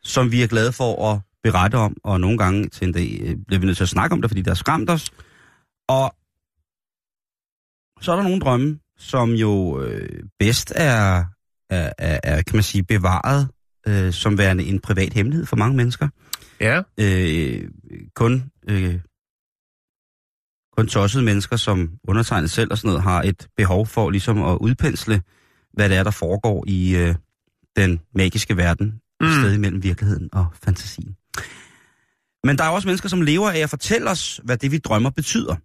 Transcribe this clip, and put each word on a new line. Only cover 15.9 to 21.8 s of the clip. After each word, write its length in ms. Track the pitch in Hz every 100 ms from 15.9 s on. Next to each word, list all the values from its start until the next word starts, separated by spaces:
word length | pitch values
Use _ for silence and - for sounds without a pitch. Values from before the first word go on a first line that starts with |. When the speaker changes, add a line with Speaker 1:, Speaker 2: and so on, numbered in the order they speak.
| 123 147 - _ - - _
Speaker 2:
Ja. 220 | 107 147 196 -
Speaker 1:
Øh, 680 | 104 92 90 80 73 55 50 50 - 50 - -
kun, 360 | 117 127 131 _ -
øh, 300 | 101 92 87 - _ _ _ _ _ _ _ _ _ _ _ _ _ _ _ _ -
kun 100 | 107
tossede 360 | 107 101 120
mennesker, 320 | 120 101 92 117
som 340 | - 98